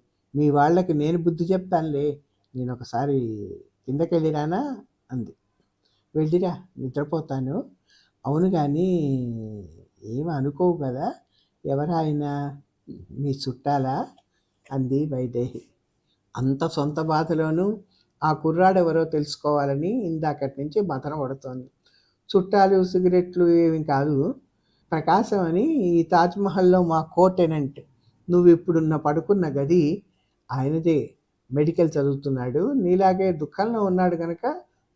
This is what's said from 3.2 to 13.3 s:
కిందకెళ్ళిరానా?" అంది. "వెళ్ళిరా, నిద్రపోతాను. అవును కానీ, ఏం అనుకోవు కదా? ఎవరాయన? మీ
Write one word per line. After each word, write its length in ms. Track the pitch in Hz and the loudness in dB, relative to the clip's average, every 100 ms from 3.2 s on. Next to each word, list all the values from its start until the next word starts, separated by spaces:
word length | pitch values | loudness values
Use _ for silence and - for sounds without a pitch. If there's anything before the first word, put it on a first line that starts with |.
| 117 107 101 101 - _ - | -2 -6 -10 -14 -20 _ -6
కిందకెళ్ళిరానా?" 880 | 143 165 170 156 151 151 190 285 214 - _ - | -4 0 0 0 -2 -2 -4 -4 -8 -14 _ -10
అంది. 220 | 127 101 - _ _ _ _ _ _ _ 156 | -10 -10 -14 _ _ _ _ _ _ _ -4
"వెళ్ళిరా, 460 | 156 175 185 147 - - | 0 0 0 -6 -14 -12
నిద్రపోతాను. 840 | 127 143 147 165 151 135 131 185 - _ _ _ _ _ 127 | -8 -6 -4 -6 -4 -6 -4 -6 -8 _ _ _ _ _ -4
అవును 240 | 156 185 | 0 0
కానీ, 380 | 175 143 151 185 175 143 131 120 113 110 107 85 80 _ _ | 0 0 0 0 0 0 -2 -4 -8 -10 -12 -16 -20 _ _
ఏం 240 | 107 123 170 | -10 -6 -4
అనుకోవు 480 | 147 139 143 180 156 | -2 -4 0 0 0
కదా? 360 | 135 123 196 339 _ _ _ _ 143 | -4 -4 -6 -8 _ _ _ _ -4
ఎవరాయన? 880 | 139 151 165 156 147 147 143 143 143 _ _ - - - | -2 -2 -2 -2 -2 -4 -6 -6 -10 _ _ -20 -20 -16
మీ 200 | 123 143 | -8 -6